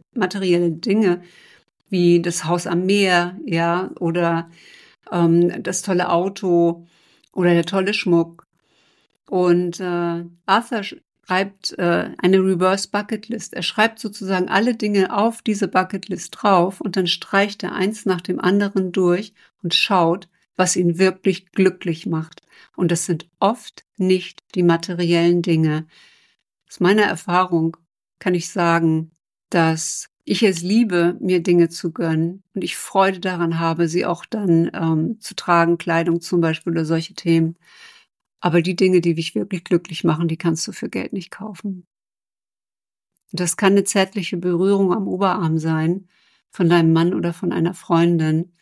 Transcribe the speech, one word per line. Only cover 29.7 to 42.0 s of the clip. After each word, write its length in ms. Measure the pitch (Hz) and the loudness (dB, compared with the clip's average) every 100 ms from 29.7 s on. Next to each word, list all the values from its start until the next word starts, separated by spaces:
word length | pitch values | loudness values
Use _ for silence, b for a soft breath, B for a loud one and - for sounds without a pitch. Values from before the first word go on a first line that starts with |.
| 160 - - - _ - | 0 -6 -10 -14 _ -6
ich 180 | 208 | 0
es 180 | 214 165 | 2 0
liebe, 540 | 175 220 226 175 170 180 | 0 2 2 2 0 0
mir 200 | 185 180 | 0 0
Dinge 280 | 165 175 165 | 4 4 4
zu 240 | - 175 | 0 -8
gönnen 500 | 160 165 160 165 190 _ | -4 -2 0 -2 -6 _
und 100 | - | -8
ich 120 | 175 - | -8 -8
Freude 460 | - 196 190 185 | -4 0 2 0
daran 380 | 185 175 170 165 | -4 -2 -2 0
habe, 280 | 165 165 165 | 0 0 0
sie 180 | 170 185 | 0 -2
auch 200 | 170 - | -4 -6
dann, 440 | 220 196 165 170 | -4 2 2 2
ähm, 480 | - 165 160 160 226 | -2 0 0 -2 -6
zu 140 | - - | -12 -8
tragen, 420 | - 170 170 170 | 0 2 4 0
Kleidung 420 | - 165 170 170 | 0 0 0 -2
zum 220 | - 175 | 0 0
Beispiel 320 | 165 160 - | 0 -2 -4
oder 100 | 165 | -4
solche 300 | 156 165 160 | -2 -2 -2
Themen. 420 | - 175 165 165 165 B B B B B _ _ _ | -4 2 2 2 -2 B B B B B _ _ _
Aber 200 | - 170 | 0 2
die 140 | 165 180 | 0 2
Dinge, 240 | 185 185 | 2 4
die 160 | 170 160 | 2 -2
dich 200 | 160 214 | -4 -6
wirklich 280 | 202 175 | -6 -8
glücklich 400 | - 170 175 165 | -2 -2 -2 -4
machen, 240 | 175 156 165 | -2 0 -2
die 80 | 160 | -2
kannst 320 | 170 160 - | -2 -2 -6
du 60 | |
für 160 | 180 - | -10 -8
Geld 240 | 190 - | -8 -8
nicht 180 | 196 175 | -8 -10
kaufen. 560 | - 208 185 208 185 - _ | -14 -14 -10 -10 -10 -14 _